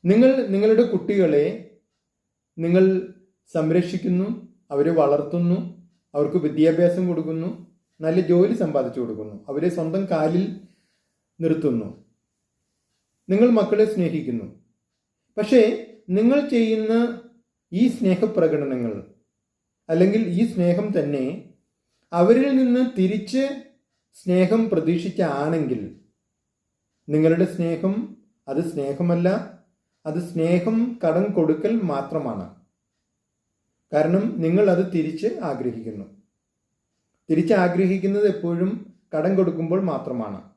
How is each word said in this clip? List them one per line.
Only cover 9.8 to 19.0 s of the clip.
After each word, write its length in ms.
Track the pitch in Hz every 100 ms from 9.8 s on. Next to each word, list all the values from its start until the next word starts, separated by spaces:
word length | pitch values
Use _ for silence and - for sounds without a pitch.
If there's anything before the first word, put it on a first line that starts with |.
| 160 190 190
കാലിൽ 320 | 165 156 175 196 - - _ _ _ _ _ _ _
നിർത്തുന്നു. 480 | 165 156 147 117 101 - _ _ _ _ _ _ _ _ _ _ _ _ -
നിങ്ങൾ 200 | 196 247 226
മക്കളെ 280 | 190 208 214
സ്നേഹിക്കുന്നു. 520 | 214 165 165 123 117 95 - _ _ _ _ _ _ _ -
പക്ഷേ 240 | 214 254 220 262 - - - 190
നിങ്ങൾ 220 | 233 285 285
ചെയ്യുന്ന 400 | 240 220 220 220 226 240 - - _ _ _ _
ഈ 100 | 175 247 -
സ്നേഹപ്രകടനങ്ങൾ 1000 | 190 180 220 196 160 151 139 127 117 98